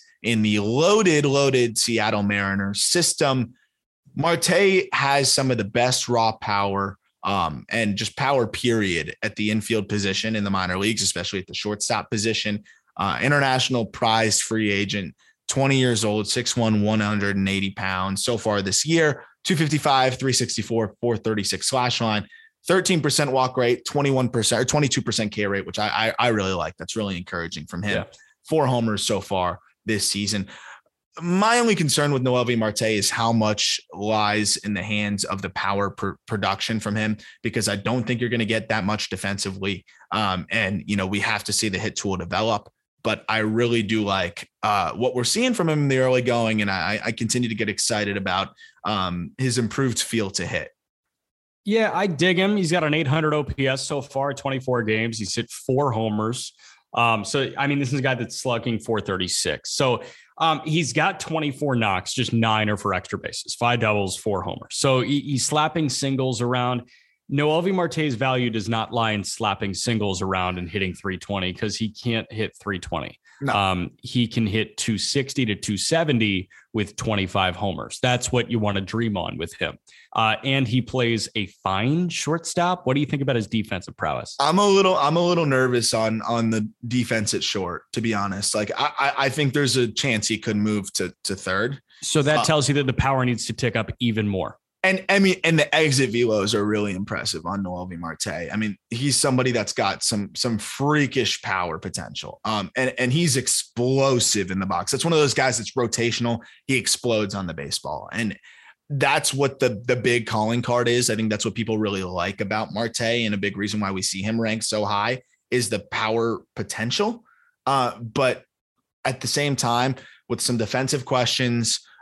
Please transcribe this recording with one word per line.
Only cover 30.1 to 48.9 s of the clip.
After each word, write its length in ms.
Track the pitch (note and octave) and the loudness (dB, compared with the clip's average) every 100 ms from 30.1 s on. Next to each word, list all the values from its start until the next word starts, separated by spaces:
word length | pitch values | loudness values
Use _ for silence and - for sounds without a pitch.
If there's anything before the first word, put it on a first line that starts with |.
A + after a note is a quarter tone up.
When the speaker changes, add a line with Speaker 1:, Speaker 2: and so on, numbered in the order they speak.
| G2+ G2+ G#2 F#2+ - - - _ _ _ - | -2 -2 -2 -6 -12 -20 -20 _ _ _ -8
Speaker 1:
My 380 | E3+ F3+ G#3+ A#3+ | 0 2 4 4
only 140 | A#3 | 4
concern 380 | F3+ D3+ - D3 | 2 2 2 2
with 100 | C#3 | 2
Noelvi 360 | B2+ B2 A#2+ A#2 | 2 2 2 2
Marte 240 | A2 G#2 | 0 0
is 260 | A2+ G#2+ G2 | 0 2 0
how 240 | - A#2 | 0 2
much 480 | A#2 G#2+ G#2+ - - - | 4 4 2 0 -2 -6
lies 640 | D#2+ G#2 G#2+ G#2 G#2 G#2+ - | -6 0 2 2 2 0 -2
in 160 | G#2 | -2
the 80 | G2 | -4
hands 420 | G2+ G#2 G#2 G2+ | -2 -2 -2 -2
of 180 | - G2 | -4 -4
the 80 | G2 | -6
power 400 | - G2 G2+ G2 | -4 -2 -2 -2
pr-, 220 | - G2 - - | -4 -8 -8 -6
production 520 | G#2+ F#2+ G2 - A2 | -2 0 -2 -2 -4
from 160 | G#2 | -2
him, 220 | G#2+ G#2+ G#2 - - | -2 -2 -4 -8 -10
because 260 | A2+ A2+ G#2 | -4 -2 -2
I 80 | G2+ | -2
don't 300 | G2+ B2+ A#2+ | -2 -2 -2
think 140 | A#2+ | -2
you're 100 | A#2+ | -2
gonna 140 | A#2 | 0
get 240 | G#2+ A2 G#2+ | 0 -2 0
that 160 | A2 | -2
much 240 | G2+ G#2+ - | 0 -2 -4
defensively. 800 | F#2+ G2 G2+ G2+ F#2+ G2 F#2 - - - | -6 -4 -4 -6 -4 -4 -6 -10 -20 -6
Um, 360 | G2 G#2 F#2 D#2+ | -2 0 -2 -2
and, 320 | A2 G2 G2 - | -2 0 -2 -2
you 100 | G2+ | -2
know, 100 | F#2+ | -2
we 140 | G2+ | -2
have 240 | G#2 G#2 | -2 -2
to 80 | - | -2
see 160 | G2+ A2 | -2 -2
the 80 | F#2 | -2
hit 180 | G#2 - | -4 -4
tool 200 | G2+ F#2 | -4 -4
develop. 540 | F2 F#2 A2 G#2+ - _ _ _ | -2 -2 0 -2 -4 _ _ _
But 200 | A2+ G#2+ - | -4 -4 -2
I 100 | A2 | -2
really 440 | A2 A2 A#2+ A#2 | 0 2 2 2
do 220 | G2+ A2 | 2 0
like, 440 | G#2 F#2+ F2+ - - _ | 2 0 -2 -6 -16 _
uh, 300 | A2 G#2 E2+ | 0 2 0
what 240 | E2+ B2 B2 | 0 -2 0
we're 80 | |
seeing 300 | B2 G#3+ B3+ | 0 0 0
from 140 | A3+ E3 | 0 0
him 120 | D3+ | 2
in 80 | C#3+ | 2
the 100 | C3 | 4
early 240 | C3 B2+ | 4 4
going, 400 | B2 A#2+ A2+ A2 | 2 2 2 2
and 80 | G2+ | 0
I, 300 | F#2 E2+ G#2 | 0 0 -2
I 60 | - | -4
continue 380 | A#2 A2+ B2+ A#2+ | -4 -2 0 0
to 60 | A2 | -2
get 120 | G#2+ | -2
excited 480 | G2 - G#2+ G2+ G2+ | -2 -2 0 0 -2
about, 340 | F#2+ F#2 F#2+ - - _ | 0 0 -2 -6 -20 _
um, 480 | F#2 | -4